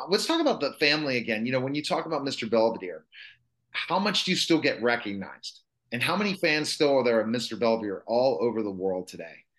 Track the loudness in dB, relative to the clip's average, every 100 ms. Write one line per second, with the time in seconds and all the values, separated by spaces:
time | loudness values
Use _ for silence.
0 | -2 0 2 2 2 0 -2 0 2 2
1 | 0 -2 -2 -2 0 -2 -2 -4 -2 -4
2 | -2 -4 -4 -6 0 2 2 0 -8 -12
3 | -16 -20 -20 -20 _ _ _ -8 -2 0
4 | 0 0 0 0 4 4 2 2 0 0
5 | -2 -8 -8 -12 -16 -18 _ _ _ -2
6 | 0 0 0 0 0 2 0 2 4 4
7 | 4 4 2 -2 -4 0 2 2 0 -6
8 | -2 2 2 2 0 0 -4 -2 -2 -2
9 | -6 -12 -14 -18 _